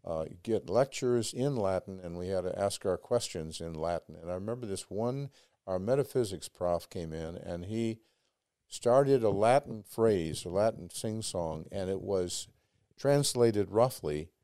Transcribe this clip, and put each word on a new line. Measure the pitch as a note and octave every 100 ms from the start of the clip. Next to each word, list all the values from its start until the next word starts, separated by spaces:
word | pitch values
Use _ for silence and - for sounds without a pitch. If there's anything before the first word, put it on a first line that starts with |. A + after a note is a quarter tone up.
| F2+
uh, | E2 D#2+ -
get | - G#2+ -
lectures | G#2 C3+ - B2+ B2 G#2+
in | A#2+ C3+ C3
Latin, | G2 F#2 - F#2+
and | F2+ E2+
we | F2+
had | F#2+
to | F2+ -
ask | G2 - G2+
our | F2+
questions | - A#2+ - F2+ D#2+ D#2+
in | E2
Latin. | D#2+ E2 E2+ - D#2+
And | E2+
I |
remember | F2+ G2+ B2 A#2
this | F#2+ -
one, | F#2+ A#2 C3+ C#3 _ _ _ -
our | F#2
metaphysics | G2 C3+ C3 C3 A2 F2+ -
prof | _ F2+ F2 -
came | - E2
in, | D#2+ D#2+ F2
and | - F2
he | F2 A2+ A#2 A2 _ _ _ _ _ _ _
started | - A#2+ B2+ C#3+ C3+
a | A2
Latin | G2 A2 C3+ - A2+
phrase, | G2 - A2+ G2+ D#2+ D#2
a | F2
Latin | F2+ A2 - F2
sing-song, | - A#2 A2 G#2+ F#2 E2 D#2 D#2
and | G2 F#2
it | F#2+
was | G2 G2 F2+ - - _ _ _ _ _
translated | C#3 C#3+ C#3+ B2 A#2 G#2 F#2
roughly | G2+ B2+ - D2+ D2+ D#2 _